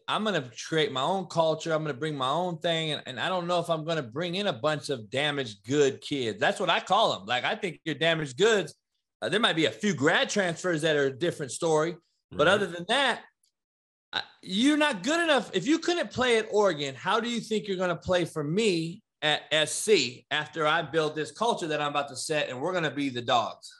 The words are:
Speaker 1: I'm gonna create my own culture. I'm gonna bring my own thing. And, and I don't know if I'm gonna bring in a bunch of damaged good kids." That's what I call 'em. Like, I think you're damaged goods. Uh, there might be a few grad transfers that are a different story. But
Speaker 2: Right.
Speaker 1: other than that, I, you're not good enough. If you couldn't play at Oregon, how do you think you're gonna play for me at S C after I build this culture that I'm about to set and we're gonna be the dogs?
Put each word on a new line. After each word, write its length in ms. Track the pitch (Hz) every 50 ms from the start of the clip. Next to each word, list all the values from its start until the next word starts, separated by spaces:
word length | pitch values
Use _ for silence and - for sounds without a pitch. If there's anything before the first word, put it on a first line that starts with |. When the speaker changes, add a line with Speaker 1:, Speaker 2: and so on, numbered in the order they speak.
| - -
Speaker 1:
I'm 160 | 135 175 214
gonna 280 | 220 196 160 131 123 - - - -
create 240 | 160 160 151 -
my 100 | 135 127
own 240 | 135 156 185 196 180
culture. 480 | - - 165 165 160 156 156 - 165 160
I'm 80 | 156
gonna 140 | 156 151 139
bring 200 | 120 151 160 151
my 140 | 143 131 131
own 300 | 143 165 180 185 175 156
thing. 320 | - 175 165 160 160 156
And, 100 | 147 - - -
and 120 | 131 113
I 100 | 127 165
don't 180 | 185 185 175 170
know 120 | 180 175
if 80 | 165 165
I'm 160 | 165 156 151
gonna 200 | 160 165 156 147
bring 320 | 113 107 143 175 175 170
in 100 | 190 208
a 80 | 196 156
bunch 360 | 113 113 151 156 143 127 -
of 200 | 143 120 110 101
damaged 560 | - 135 147 151 143 143 135 117 107 101 -
good 360 | 113 139 147 143 135 135 104
kids." 380 | - - 147 139 123 113 104 98
That's 200 | 131 175 196 -
what 100 | 202 165
I 120 | 175 220
call 340 | - - 185 208 226 180 127
'em. 100 | 92 95
Like, 200 | 101 120 127 123
I 100 | 147 208
think 240 | 208 - 180 147 - -
you're 120 | 160 147
damaged 420 | 127 156 165 165 160 156 139 127 123
goods. 380 | 196 226 226 202 151 156 - _ _ _ _ _ _ _ _ - -
Uh, 60 | 113
there 100 | 151 214
might 160 | 233 208 170
be 100 | 160 160
a 60 | 113
few 240 | - - - 208 180
grad 340 | 123 131 156 180 233 277 -
transfers 540 | - 208 190 175 165 - - 185 170 151 147
that 120 | 165 156
are 120 | 147 143 135
a 100 | 135 120
different 340 | 151 175 - - 156 127
story. 440 | 117 - - 165 156 151 156 170 180 - _ _ _ _ _ -
But 160 | - 87 147 165
Speaker 2:
Right. 60 | 196
Speaker 1:
other 120 | 214 202 175
than 180 | 165 175 175 180
that, 340 | 226 277 285 254 208 - - - _ _ _ _ _ _ _ _ _ _ _ _ _ _ _ -
I, 100 | - - - - _ _
you're 360 | - - 185 202 240 285 302 294
not 260 | 302 294 269 185 170
good 180 | 247 320 339
enough. 300 | 339 330 294 254 190 - -
If 140 | 190 165 240
you 100 | 311 330
couldn't 320 | - - 349 349 294 208
play 260 | - 226 254 247 233 220
at 100 | 214 220
Oregon, 420 | - 208 208 196 170 147 147 139 131
how 260 | 123 - - 202 233
do 100 | 220 240
you 100 | 240 226
think 280 | 226 - 226 214 165 170
you're 100 | 196 180
gonna 180 | 185 180 170
play 300 | 165 - - 185 180 170
for 180 | - - 156 147
me 600 | 143 160 202 226 214 180 165 160 165 170 - _ _ _ -
at 220 | - 151 151 - - -
S 200 | 147 156 151 147
C 540 | - - - 208 220 175 135 120 123 123 - -
after 360 | 135 151 151 151 - 165 156 151
I 140 | 156 170
build 340 | 170 139 135 160 151 151 151
this 160 | 156 151 147
culture 360 | - - 214 240 214 - 180 156
that 120 | 151 147
I'm 100 | 147 143
about 180 | 143 147 143 143
to 60 | 131
set 340 | 120 - - 156 147 143 -
and 100 | 131 127
we're 140 | 135 175 185
gonna 180 | 180 160 147
be 180 | 127 143 143 139
the 120 | 123 120
dogs? 580 | 120 117 131 120 107 95 87 - - - - -